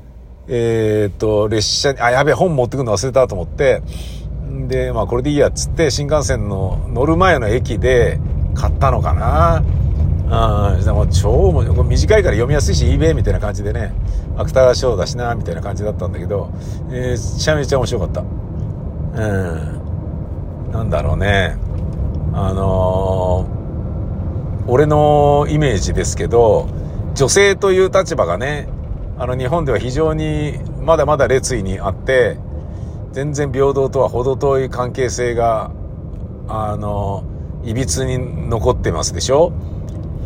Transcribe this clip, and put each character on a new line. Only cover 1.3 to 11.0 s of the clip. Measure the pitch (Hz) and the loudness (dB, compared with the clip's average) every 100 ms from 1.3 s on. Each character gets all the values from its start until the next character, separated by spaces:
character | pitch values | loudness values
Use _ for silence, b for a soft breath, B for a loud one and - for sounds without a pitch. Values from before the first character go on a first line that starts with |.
| 107 107 | 2 2
列 | 113 101 | 0 0
車 | - 143 | 0 0
に、 | 131 | 0
あ、 | 120 | 2
や | 127 | 2
べ | 143 | 2
え、 | |
本 | 123 196 143 | 2 2 2
持 | 120 | 0
っ | |
て | 131 | 0
く | |
る | |
の | 120 98 | -2 0
忘 | 131 | 2
れ | |
た | 131 123 | 2 2
と | 98 | 0
思 | 82 | -6
っ | |
て。 | - 139 104 - B B B B - - 135 123 | 0 2 2 -2 B B B B -8 -8 -6 -4
で、 | 127 127 | -2 -2
ま | 117 | -2
あ、 | 104 | -2
こ | 120 | 0
れ | |
で | 135 | 2
い | 147 | 4
い | |
や | 107 | 4
っ | |
つ | - - | 2 -2
っ | |
て、 | - 156 | 0 0
新 | - 143 | 0 0
幹 | 151 135 | 0 0
線 | 123 104 | 0 -2
の | 98 95 - - | -2 -2 -2 -2
乗 | 120 147 | 0 2
る | 165 | 4
前 | 190 151 | 4 4
の | 107 | 2
駅 | 120 - 104 | 0 0 0
で | 123 123 101 - - - - | 4 4 4 0 -2 -2 -2
買 | - - | 0 0
っ | - | 2
た | 139 | 2
の | 120 | 2
か | - | 2
な。 | - 113 151 165 156 - - - - - - - | 2 2 4 4 4 2 2 2 2 2 0 2
あ | 113 113 104 101 92 | 2 2 2 2 2
ー、 | |
で | - | 2
も | - | 2